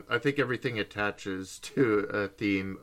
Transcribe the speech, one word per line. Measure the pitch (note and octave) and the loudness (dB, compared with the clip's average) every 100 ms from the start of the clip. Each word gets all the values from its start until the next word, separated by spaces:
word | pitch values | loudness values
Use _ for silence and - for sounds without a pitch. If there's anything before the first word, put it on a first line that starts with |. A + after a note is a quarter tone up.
| - | 0
I | A#2 | 0
think | C#3+ C#3 | 0 0
everything | B2 A#2+ C3 A2 | 0 0 -2 -2
attaches | G2 G2+ G2+ - G2+ F#2+ F#2+ - | -4 -2 -2 -2 -6 -6 -8 -12
<laughs> | - | -6
to | - B2 G#2 G2 | 2 4 4 2
a | G#2 G2 | -2 -2
theme, | - G2+ G2 F#2+ F#2+ | -2 2 2 0 -8